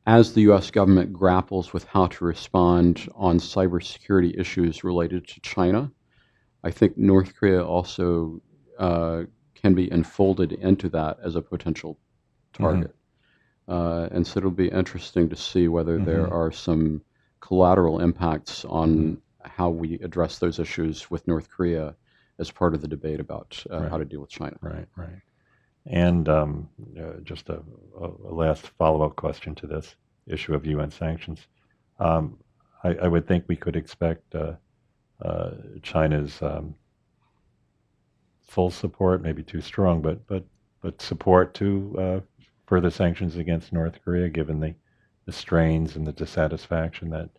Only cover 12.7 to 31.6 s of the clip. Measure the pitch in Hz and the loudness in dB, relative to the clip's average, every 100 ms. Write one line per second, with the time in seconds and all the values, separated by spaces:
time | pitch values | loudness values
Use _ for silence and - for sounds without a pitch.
12.7 | 87 82 - _ _ _ _ _ _ - | 2 -2 -8 _ _ _ _ _ _ -6
13.7 | 90 85 85 85 90 82 101 95 90 90 | -2 -2 -2 -4 -2 -2 0 -2 0 0
14.7 | 92 90 92 - - 82 85 - 92 85 | 0 -2 -6 -6 0 0 0 -2 2 2
15.7 | 85 80 92 95 82 82 85 82 - - | 2 0 0 0 0 0 0 -2 -4 -2
16.7 | 80 80 78 - _ _ _ - 92 90 | 2 2 -2 -8 _ _ _ -2 6 6
17.7 | 95 85 80 87 87 87 78 - - - | 8 4 4 0 2 -2 -2 -6 -12 -6
18.7 | 85 80 80 80 - _ _ - - 87 | 0 2 2 2 -4 _ _ -20 -4 -2
19.7 | 85 82 82 90 87 85 - 87 82 80 | -2 -6 -8 -6 -2 -2 0 -4 -2 -6
20.7 | - 82 78 - 85 - 82 - - 87 | -4 -4 -6 -8 -8 -4 -4 -4 -4 -2
21.7 | 82 76 82 _ _ _ - 85 - 87 | -2 -4 -12 _ _ _ -12 -12 0 0
22.7 | 78 76 76 78 76 76 73 - - - | 0 -6 -8 -6 -8 -8 -12 -14 -18 -12
23.7 | 87 80 82 71 73 71 - 73 - 82 | -8 -6 -6 -8 -10 -16 -12 -12 -12 -12
24.7 | 82 87 - 87 92 _ _ _ _ _ | -12 -14 -16 -16 -16 _ _ _ _ _
25.7 | _ - 90 87 87 78 78 76 76 78 | _ -6 2 4 2 2 2 0 -6 -12
26.7 | - - 80 82 85 - 82 - 80 80 | -18 -20 -16 -16 -16 -16 -16 -12 -14 -14
27.7 | - 92 - 87 87 98 82 80 76 - | -20 -20 -14 -14 -14 -12 -2 -2 -2 -6
28.7 | _ 80 78 76 - 76 71 - 76 76 | _ 2 2 0 -4 -8 -8 -12 -14 -10
29.7 | 78 - _ _ _ - 78 - 76 78 | -10 -12 _ _ _ -10 -10 -4 -4 -2
30.7 | 76 76 - 82 82 - 80 _ _ | -4 -4 -6 -6 -6 -10 -14 _ _